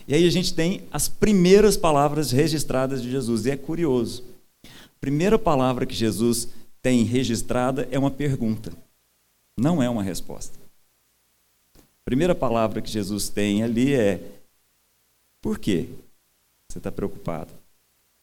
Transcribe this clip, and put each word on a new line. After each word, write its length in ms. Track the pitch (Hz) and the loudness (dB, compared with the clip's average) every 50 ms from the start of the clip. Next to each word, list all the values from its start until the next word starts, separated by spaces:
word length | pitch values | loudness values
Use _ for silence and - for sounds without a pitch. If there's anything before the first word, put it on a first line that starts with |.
| - - | -6 -2
E 80 | 131 | 2
aí 100 | 151 175 | 4 4
a 40 | 175 | 4
gente 240 | 151 175 180 180 - | 4 2 0 0 0
tem 300 | - 165 170 - - - - | 0 0 0 -2 -4 -6 -8
as 200 | - 151 147 - | -4 -4 -2 -2
primeiras 680 | - - - 208 214 190 175 175 190 202 214 214 196 | 0 2 2 4 4 6 6 8 8 8 8 6 4
palavras 560 | - - 165 156 139 143 147 143 151 156 127 | 4 2 2 4 4 4 2 2 0 -2 0
registradas 720 | 120 127 156 160 160 156 - - 151 131 131 135 135 127 117 | 2 2 2 2 0 -2 -2 -2 0 0 0 0 -2 -4 -4
de 80 | 123 | -4
Jesus. 340 | 127 139 131 113 117 113 104 | -4 -4 -2 -2 -2 0 0
E 60 | 123 | -2
é 60 | 139 139 | -4 -4
curioso. 680 | - - 160 165 170 156 127 123 117 101 - - - - - - _ _ _ _ - | -6 -6 -4 -2 0 2 2 2 0 -2 -4 -8 -12 -16 -18 -20 _ _ _ _ -20
A 360 | - - - - - _ _ | -20 -20 -20 -20 -20 _ _
primeira 360 | - 139 139 147 165 156 151 151 | -6 -4 -2 0 2 2 2 2
palavra 480 | - 175 156 131 131 127 131 123 127 | 4 2 2 2 2 2 0 0 -2
que 80 | 127 117 | -4 -2
Jesus 540 | 92 113 110 101 92 113 120 117 117 - - - - - - - - | 0 0 0 0 2 2 2 2 0 -2 -6 -8 -10 -14 -16 -14 -4
tem 220 | - 131 127 123 117 | 0 2 2 4 2
registrada 840 | 107 117 127 135 110 117 104 - - 117 123 123 127 139 135 139 123 | 2 2 0 0 0 -2 -2 -2 -2 -2 0 0 0 -2 -2 -4 -4
é 80 | 131 143 | -2 -2
uma 120 | 135 139 | 0 0
pergunta. 600 | 135 - 143 147 135 127 120 107 110 107 - - 82 - - _ _ _ _ _ _ _ _ _ _ _ _ _ _ - | -2 -2 -2 -2 -2 -2 -2 -2 -4 -4 -6 -12 -14 -16 -18 _ _ _ _ _ _ _ _ _ _ _ _ _ _ -2
Não 240 | 110 151 175 165 123 | 0 0 2 2 0
é 60 | 120 | 0
uma 120 | 120 113 | -2 -2
resposta. 560 | 101 98 87 - - - - - - - - - - - - _ _ _ _ _ _ _ _ _ _ _ _ _ _ _ _ _ _ _ _ | -4 -4 -6 -6 -8 -8 -10 -10 -12 -12 -12 -14 -16 -20 -20 _ _ _ _ _ _ _ _ _ _ _ _ _ _ _ _ _ _ _ _
A 300 | _ _ _ _ _ _ | _ _ _ _ _ _
primeira 280 | - 117 131 160 180 175 | -2 0 2 2 2 2
palavra 480 | 175 - 127 117 117 113 107 104 110 | 0 0 0 0 2 0 0 -2 -4
que 80 | 104 - | -6 -4
Jesus 380 | - 110 101 101 104 101 98 98 | -4 -4 -4 -2 -4 -4 -4 -4
tem 360 | - - 104 104 101 104 110 | -2 -2 0 2 2 2 0
ali 300 | 117 117 107 123 135 143 | 0 0 2 2 2 2
é, 280 | 131 110 101 95 85 - - - - - _ _ _ _ _ _ _ _ _ _ _ _ _ _ _ _ _ _ _ | 2 2 2 0 0 -4 -12 -18 -20 -20 _ _ _ _ _ _ _ _ _ _ _ _ _ _ _ _ _ _ _
"Por 180 | - 214 220 - | -6 -6 -6 -4
que 300 | - - 101 82 73 - - - - - _ _ _ _ _ _ _ _ _ _ _ - | -2 -2 0 0 -2 -4 -8 -14 -18 -20 _ _ _ _ _ _ _ _ _ _ _ -14
você 100 | - 87 | -12 -10
tá 100 | - 98 | -8 -8
preocupado?" 600 | 95 - 101 98 - - - - 85 78 80 82 - - - _ _ _ _ _ _ _ _ _ _ _ | -6 -4 -6 -6 -6 -8 -8 -8 -8 -8 -8 -12 -16 -20 -20 _ _ _ _ _ _ _ _ _ _ _